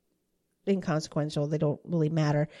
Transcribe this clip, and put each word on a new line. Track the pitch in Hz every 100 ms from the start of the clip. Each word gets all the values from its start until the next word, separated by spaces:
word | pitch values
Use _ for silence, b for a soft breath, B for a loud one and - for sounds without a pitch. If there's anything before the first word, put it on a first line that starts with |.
| _ _ _ _ _ _ -
inconsequential, | 190 175 156 - 156 147 151 147
they | 151
don't | 147 156
really | - 170 151
matter, | 160 151 147 151 b